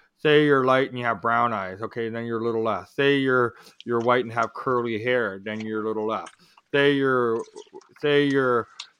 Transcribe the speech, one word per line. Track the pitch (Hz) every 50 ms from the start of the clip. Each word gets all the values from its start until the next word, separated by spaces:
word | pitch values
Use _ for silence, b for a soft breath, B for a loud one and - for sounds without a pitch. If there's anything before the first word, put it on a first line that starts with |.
| b b b _
say | - 156 151 147 151
you're | 147 143 135 127
light | 131 131 131 135 -
and | 127 123
you | 120
have | 120 113 98
brown | - 117 117 117 117 120
eyes, | 113 101 95 92 92 95
okay, | 113 107 - 120 117 113
then | 113 117 117
you're | 117 117 113
a | 113
little | 117 113 113 113
less. | 113 104 90 90 - -
Say | - 143 139 143 139
you're, | 135 131 127 127 123 117 - B B B B B B
you're | 117 120 117
white | 117 120 123 127 120
and | 117 110
have | 117 117 110 -
curly | - - 135 127 123 120 120 113 104 110
hair, | 123 127 123 117 104 95 98 98
then | 107 107 110
you're | 110 110 110 107 107
a | 110
little | 110 110 107 107
less. | 110 98 87 - - b b b b b b _ -
Say | 143 143 143 143
you're, | 139 135 135 131 127 120 117 113 113 - - - - - _ - - - _ _ -
say | - 147 147 143 143
you're, | 143 139 139 135 127 123 117 110 B B B B B B B